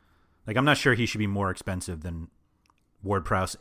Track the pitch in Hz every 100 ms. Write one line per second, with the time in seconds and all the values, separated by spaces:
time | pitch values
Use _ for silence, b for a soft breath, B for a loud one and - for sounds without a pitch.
0 | _ _ _ _ - 110 143 139 135 117
1 | 113 110 104 101 98 92 - 92 - 82
2 | 87 82 82 _ _ _ _ _ _ _
3 | 95 98 82 98 92 -